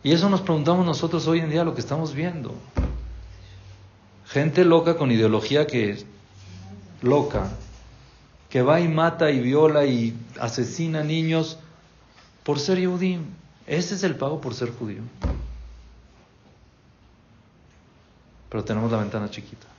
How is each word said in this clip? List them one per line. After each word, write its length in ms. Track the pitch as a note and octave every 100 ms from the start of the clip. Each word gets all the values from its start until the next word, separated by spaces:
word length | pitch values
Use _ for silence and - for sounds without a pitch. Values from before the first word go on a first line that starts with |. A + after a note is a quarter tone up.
Y 100 | C3+
eso 160 | E3 G3+
nos 120 | F#3+
preguntamos 440 | F#3+ D#3 D3 F3+
nosotros 420 | F3 C#3 E3 E3 D3
hoy 120 | E3
en 100 | D#3+
día, 140 | D#3
lo 80 | E3
que 80 | B2
estamos 320 | A2 D3 D#3
viendo. 420 | C3+ F3 E3 B2 - - - - - - - - - - - - - - - - -
Gente 380 | - C#3 D#3 F3+
loca 320 | F3 E3 E3
con 160 | D#3+ C#3
ideología 560 | A2+ A2 G#2+ - C#3+ D3
que, 360 | B2 G#2 G#2 - - - - - - - - - -
loca, 480 | B2 C#3+ C3+ G#2 G2 - - - - - - - - - -
que 120 | B2+
va 180 | B2 E3
y 80 | E3+
mata 420 | D#3 E3 E3 D#3
y 80 | C3+
viola 440 | B2 C#3+ D#3 D3+
y 320 | C#3+ B2 A2+ A2+ - -
asesina 640 | A#2+ - A#2 - E3 D#3+
niños 560 | D3+ D#3+ D#3+ D#3+ D#3+ - - - - - _ - - _
por 160 | - D3
ser 200 | D3 F#3+
Yehudim. 460 | F#3 F3+ F#3 F3+ D#3 - - - -
¿Ese 280 | D#3 E3+
es 80 | G3
el 120 | F#3+
pago 240 | B2 C3+ D#3
por 120 | C3
ser 180 | A2 A#2+
judío? 300 | - A2 G#2 A#2 - - - - - - - - - - - _ _ - _ _ _ _ _ _ _ _ - _ _ - _ _ _ _ _ _ - -
Pero 140 | A2
tenemos 280 | G#2+ A2 A2+
la 60 | A2+
ventana 300 | G2+ A2 G#2
chiquita. 380 | - - - -